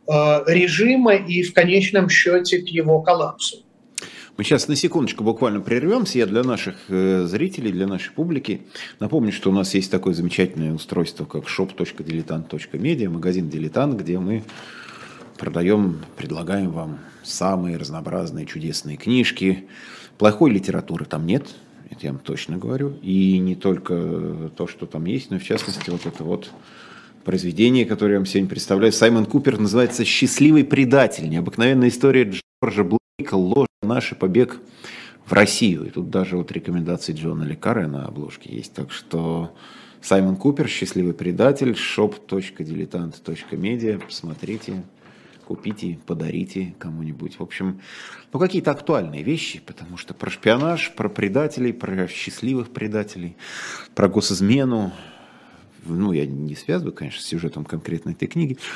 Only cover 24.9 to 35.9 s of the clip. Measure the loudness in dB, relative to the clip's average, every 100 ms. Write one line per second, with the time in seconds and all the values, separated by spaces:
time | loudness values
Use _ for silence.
24.9 | -6 -4 -4 -4 -6 -4 -4 -4 -8 -6
25.9 | -6 -8 -8 -6 -6 -8 -18 -20 -20 -20
26.9 | -20 -20 -14 -4 -2 -2 4 4 6 2
27.9 | 2 2 2 2 0 0 -2 0 4 4
28.9 | 6 6 6 4 2 2 2 2 4 2
29.9 | 2 0 2 2 6 6 8 6 4 6
30.9 | 6 6 2 -4 -2 -2 2 4 6 4
31.9 | 6 6 6 4 0 -12 _ -2 2 2
32.9 | 0 _ -10 -2 0 2 4 2 _ -2
33.9 | 0 -2 -2 2 4 4 2 -18 -20 -20
34.9 | -18 -20 -18 0 4 6 4 2 2 -4